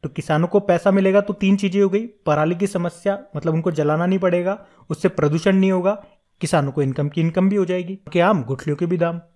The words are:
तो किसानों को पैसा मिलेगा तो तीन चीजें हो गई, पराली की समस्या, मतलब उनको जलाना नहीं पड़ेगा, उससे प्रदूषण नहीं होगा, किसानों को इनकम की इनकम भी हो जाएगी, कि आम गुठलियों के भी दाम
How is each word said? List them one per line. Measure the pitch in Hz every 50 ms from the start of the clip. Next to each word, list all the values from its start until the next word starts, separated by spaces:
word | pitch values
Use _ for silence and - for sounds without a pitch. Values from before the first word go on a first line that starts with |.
तो | - 147
किसानों | - - - - 156 151 170
को | 170 - 202
पैसा | 202 202 175 170 - 202
मिलेगा | 190 196 190 190 190 202
तो | 202 -
तीन | 190 - 196 190 202
चीजें | 196 202 196 175 202
हो | 202 196
गई, | 190 208 226
पराली | 233 - _ _ 170 147 151 151 165 175
की | 170 202
समस्या, | 190 - 180 170 170 - - - 202 196 202 - _ -
मतलब | 151 156 170 156
उनको | 160 160 180
जलाना | 160 151 151 147 151 160 175
नहीं | 180 190 190
पड़ेगा, | 185 185 175 180 175 185 202 208 - _ _ _ _ _
उससे | 165 - - 180
प्रदूषण | - - 151 147 151 165 - 196 190
नहीं | 190 190 190
होगा, | 190 185 175 196 214 202 - _ _ _ _ _ _ _
किसानों | - 151 - 160 139 139
को | 135 151
इनकम | 139 135 131 - 147 147
की | - 170
इनकम | 165 165 165 185 185 190
भी | 202
हो | 202 185
जाएगी, | 175 180 180 180 175 190 190 _ -
कि | - 175
आम | 170 196 214 165
गुठलियों | 120 113 135 131 - 156 147
के | 143 180
भी | 165 185
दाम | 170 170 170 170 170 - _ _